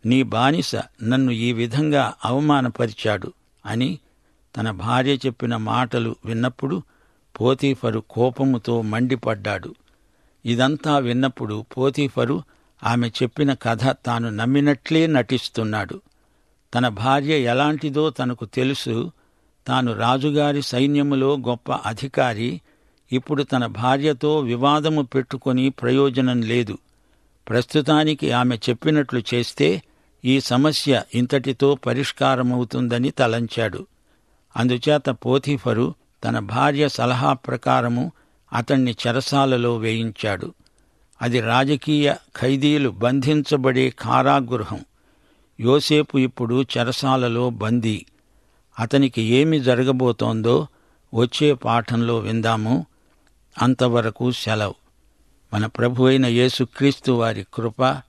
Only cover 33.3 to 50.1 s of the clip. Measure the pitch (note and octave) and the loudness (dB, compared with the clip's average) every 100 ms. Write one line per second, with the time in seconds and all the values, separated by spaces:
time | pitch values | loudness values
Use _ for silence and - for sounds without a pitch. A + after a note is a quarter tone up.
33.3 | A2+ A#2 - A2 - F#3+ _ _ _ _ | 0 -4 -2 -4 -4 -14 _ _ _ _
34.3 | _ _ - B2 B2 D3+ D3 C#3 A#2+ B2 | _ _ -2 0 0 2 0 0 -4 0
35.3 | C3+ C#3 C#3+ B2 A2+ C#3 - _ _ A2+ | 0 0 -4 0 0 0 -4 _ _ -4
36.3 | A#2 G2+ A2+ C#3+ C#3+ D3 - A#2+ B2 C#3+ | -4 -4 0 0 2 -2 0 0 2 0
37.3 | C3+ - B2+ C3 C3 A#2+ A#2+ E3+ _ _ | 0 -4 -4 0 2 2 -2 -4 _ _
38.3 | _ _ A2+ A#2+ C3+ B2+ A2+ A#2+ A#2+ - | _ _ -6 0 0 0 -2 -2 -2 0
39.3 | C#3 C3+ B2+ A#2+ A#2 A2 A2+ A2+ - G#2+ | 2 4 2 0 0 -2 -2 -4 -4 -4
40.3 | F#2+ F2 - _ _ _ _ _ _ A#2+ | -4 -8 -14 _ _ _ _ _ _ 0
41.3 | A#2+ A2+ B2 C#3 D3 - D3+ C#3+ - _ | 0 2 2 2 0 0 2 2 -2 _
42.3 | - B2 C3+ D3 D3 C3+ G2 A#2+ C#3 C3 | -2 0 2 2 2 0 0 0 2 2
43.3 | D3+ C#3 D3 B2+ B2+ C3 - A#2 B2 C3 | 0 2 0 2 2 0 -2 0 2 4
44.3 | C#3 A#2+ B2 A2 G#2 - _ _ _ _ | 2 0 -6 -6 -8 -12 _ _ _ _
45.3 | _ _ - A2+ C#3+ - D3+ C#3+ C#3 C3 | _ _ -2 2 2 4 2 2 0 0
46.3 | - A#2 B2 C3+ - A#2+ B2 C3+ C3 B2 | -2 -2 0 0 -2 -2 -2 0 2 0
47.3 | A#2 B2 A2+ G#2+ A#2+ A2+ G#2 - _ _ | 0 -2 -2 0 0 0 -4 -8 _ _
48.3 | _ _ _ _ - A2+ C#3 C3+ A#2 A2 | _ _ _ _ -8 0 2 2 0 2
49.3 | B2 D#3 D#3 B2+ B2 B2+ B2+ B2+ | 4 4 2 2 2 2 2 0